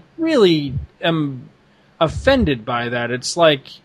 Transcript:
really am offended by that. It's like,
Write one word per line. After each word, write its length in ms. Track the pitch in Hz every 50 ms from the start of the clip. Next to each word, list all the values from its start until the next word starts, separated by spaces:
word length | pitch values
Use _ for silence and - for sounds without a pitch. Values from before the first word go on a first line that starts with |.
| - _ _
really 560 | 330 320 330 311 240 202 180 160 151 143 135 135 - - - _ _
am 480 | 185 170 165 156 147 143 131 123 151 - _ _ _ _ _ _ _ _ _ -
offended 680 | 165 147 - - - 262 277 254 202 151 135 113 107
by 240 | 131 120 120 120 120
that. 200 | 123 120 120 117
It's 280 | 123 127 - - -
like, 320 | 170 170 156 147 135 - - - -